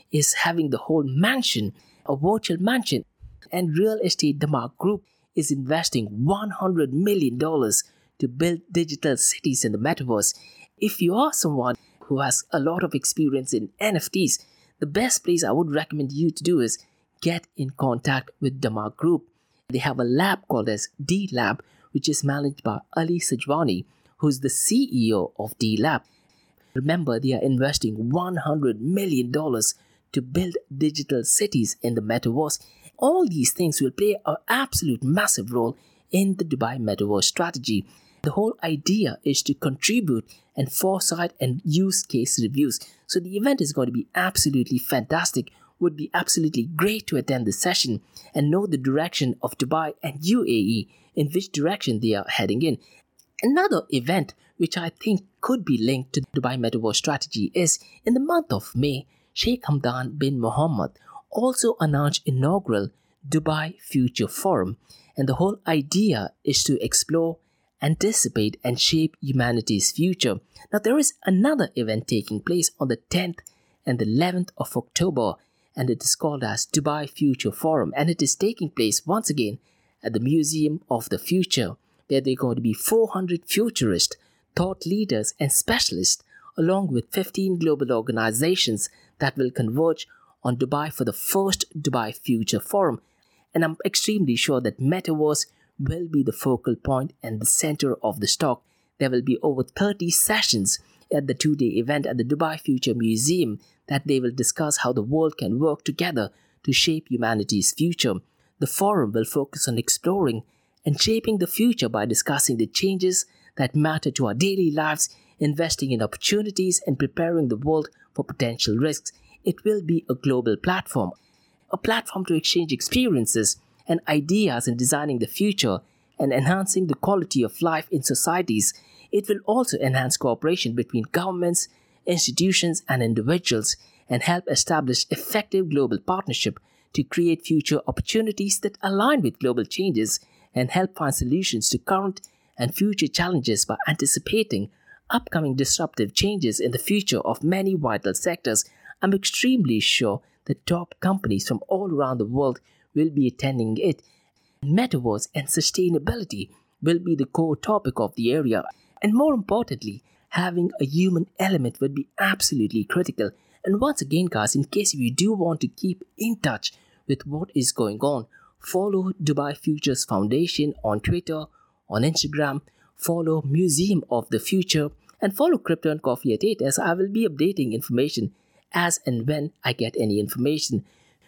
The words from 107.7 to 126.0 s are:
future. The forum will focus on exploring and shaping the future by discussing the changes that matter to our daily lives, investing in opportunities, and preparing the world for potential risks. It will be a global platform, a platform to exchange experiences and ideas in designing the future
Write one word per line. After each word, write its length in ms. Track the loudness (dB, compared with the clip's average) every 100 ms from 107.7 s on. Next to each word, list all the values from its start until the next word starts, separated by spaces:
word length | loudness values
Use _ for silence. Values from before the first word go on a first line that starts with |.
future. 420 | 2 0 0 0 -2 -6 _ _ -6
The 80 | -4
forum 440 | 0 2 2 2
will 120 | 0 0
focus 420 | -2 -2 -4 -2
on 120 | 0
exploring 640 | 0 0 0 2 2 0 -6 _ _ _ -2
and 160 | 2
shaping 380 | 2 2 2 0
the 80 | 0
future 420 | 2 2 2 0
by 160 | 0 0
discussing 520 | 0 0 0 2 2
the 100 | 0
changes 580 | 0 0 2 2 0 -2 _ _ -2
that 180 | 0 2
matter 360 | 2 0 -2
to 160 | 0 0
our 80 | 0
daily 340 | 0 2 2
lives, 400 | 2 0 0 -4 -6 _ -2
investing 520 | 0 0 0 -2 -2
in 120 | 0
opportunities, 760 | -2 -2 -2 0 0 -2 0 0 0
and 140 | 0
preparing 480 | 0 0 0 2 0
the 100 | 0
world 320 | 0 0 -2 -10 _
for 100 | -8
potential 520 | -6 -2 -2 -2 0 0
risks. 360 | 0 -2 -8 -16 _ _
It 200 | -4 -2 0
will 160 | 0
be 240 | 0 -2 -2
a 60 |
global 420 | -2 0 0 2 0
platform, 560 | 0 -2 -2 -2 -2 -6 _ _ _ _ _
a 60 | -6
platform 480 | -2 -2 -4 -6 -2
to 100 | 0
exchange 360 | 0 0 0
experiences 840 | -2 0 0 2 2 2 0 0 -2 _ _ -4
and 140 | -2 0
ideas 600 | 0 2 2 2 0 -2
in 100 | 0
designing 400 | 0 0 0 -2
the 80 | -2
future 540 | 0 0 2 0 -2 -4 _